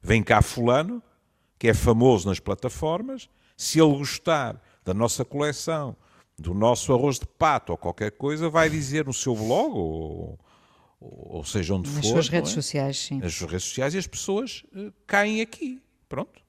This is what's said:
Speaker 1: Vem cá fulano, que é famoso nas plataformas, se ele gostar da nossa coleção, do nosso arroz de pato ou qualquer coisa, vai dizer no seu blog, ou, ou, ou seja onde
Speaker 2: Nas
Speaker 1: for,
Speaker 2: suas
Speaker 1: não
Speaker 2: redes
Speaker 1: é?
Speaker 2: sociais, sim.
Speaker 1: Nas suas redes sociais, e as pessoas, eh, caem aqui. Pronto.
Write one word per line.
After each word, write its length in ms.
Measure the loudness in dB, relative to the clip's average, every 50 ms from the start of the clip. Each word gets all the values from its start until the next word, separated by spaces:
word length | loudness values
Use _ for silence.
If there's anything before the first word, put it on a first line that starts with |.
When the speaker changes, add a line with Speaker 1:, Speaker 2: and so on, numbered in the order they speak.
Speaker 1:
Vem 200 | 2 2 2 2
cá 200 | 4 4 6 6
fulano, 600 | 6 4 0 0 2 4 4 4 2 0 -6 -10 _ _ _ _ _ _ _ _ _ _ _
que 100 | _ 2 4
é 40 | 4
famoso 540 | 4 4 4 4 6 6 6 6 6 4
nas 120 | 0 -2 -2
plataformas, 880 | _ -6 -6 -4 -4 -8 -6 -4 -4 -2 -2 -4 -6 -8 -10 -12 -14 _ _ _ _ _ _
se 240 | _ -6 0 6 6
ele 140 | 8 8 6
gostar 640 | 4 0 -6 -8 -6 _ 0 0 0 0 -4 -6 -10 _ _ _ _ _
da 100 | -4 0
nossa 300 | 0 0 0 0 -2 -4
coleção, 720 | -4 -2 -2 -2 -2 -2 -4 -4 -4 -4 -4 -4 -8 -10 _ _ _ _ _ _ _ _
do 160 | -10 -8 -4 0
nosso 400 | 2 4 4 4 2 2 2 2
arroz 240 | 4 4 2 0
de 80 | -2 -6
pato 460 | -12 _ _ 2 2 2 2 -2 -4
ou 60 | -8
qualquer 340 | -4 -4 -6 -4 -4 -4 -6
coisa, 380 | -6 _ -4 -4 -4 -2 -4 0
vai 200 | 2 4 2 4
dizer 360 | 2 -2 -4 -2 -2 -2 -2
no 80 | -2 -4
seu 220 | -4 -2 -2 -2
blog, 380 | -2 0 0 2 2 2 0 -2
ou, 680 | -2 -4 -4 -4 -6 -8 -8 -10 -10 -10 -12 -14 -16 _ _ _ _ _ _ _ _ _ _ _ _
ou, 280 | -20 -20 -20 -20 -18 -14 -12
ou 60 | -12 -10
seja 280 | -6 -4 -4 -2 0 -2
onde 140 | -2 -2 -4
Speaker 2:
Nas 160 | -4 -2 0
Speaker 1:
for, 60 | 2
Speaker 2:
suas 140 | 2 2 2
Speaker 1:
não 40 | 2 0
Speaker 2:
redes 180 | -2 -2 0
Speaker 1:
é? 40 | -4
Speaker 2:
sociais, 420 | -4 -4 -4 -2 -2 -2 -2 -4 -6
sim. 200 | -6 -6 -6 -4
Speaker 1:
Nas 140 | -4 -4 -4
suas 180 | -6 -8 -6
redes 140 | -6 -6 -6
sociais, 260 | -6 -4 -2 -2 -2 -2
e 40 |
as 100 | -4 -6
pessoas, 560 | -6 -10 -10 -4 -2 -2 -2 -2 -6 -10 -14 -18 _ _
eh, 160 | -14 -14 -14 -16 _ _
caem 340 | 0 2 2 2 2 0 -2
aqui. 400 | -4 -6 -8 -10 -10 -10 -10 -12 _ _ _ _ _ _
Pronto. 320 | -8 -8 -8 -8 _ _ _